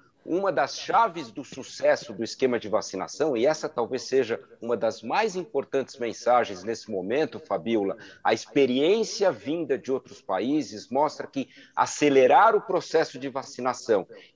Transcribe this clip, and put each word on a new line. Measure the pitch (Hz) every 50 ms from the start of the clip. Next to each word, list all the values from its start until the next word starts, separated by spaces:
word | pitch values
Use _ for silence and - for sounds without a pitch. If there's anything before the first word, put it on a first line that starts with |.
| _ _ _ _ _ -
Uma | 156 185 196 190
das | 156 156 143 131 - -
chaves | - - 165 202 226 208 160 170 139 113
do | 104 - -
sucesso | - - 135 120 - - - - 147 143 123 - -
do | 107 92 113
esquema | - - - 131 127 120 113
de | - 104
vacinação, | 101 101 95 - - 95 87 - - - 143 156 131 110
e | 117
essa | 151 156 - - 160
talvez | - 123 117 101 131 123
seja | - - 127 135 123 107 113 - - - - _
uma | - 117 120
das | 104 113 110 110 - -
mais | 117 151 190 220 220 175
importantes | 185 170 - - 139 - - - 139 123 - - -
mensagens | 120 113 101 - - 120 123 123 110 104 101 90 90
nesse | 110 113 - - -
momento, | 110 92 90 98 120 147 160 131 - 104
Fabíola, | - - 98 92 80 113 117 110 98 98 - - - - - - _
a | 95 117
experiência | - - - - 147 139 123 123 135 143 170 208 233 220 - - - 196 185
vinda | 139 104 101 127 160 170 160 135 135 110
de | - 127
outros | 135 123 - - 98 - _
países | - 95 92 104 127 147 156 131 101 - 104 - -
mostra | 120 135 151 147 - - 135 -
que | - 139 123 - - - - - _
acelerar | - 123 - - - 151 147 135 135 127 123 143 170 202 226 220
o | 208
processo | - - 185 165 - - - 160 156 - - 131
de | 131 139
vacinação | 120 135 127 - - - 123 127 120 - - - 110 95 87 - - - - - _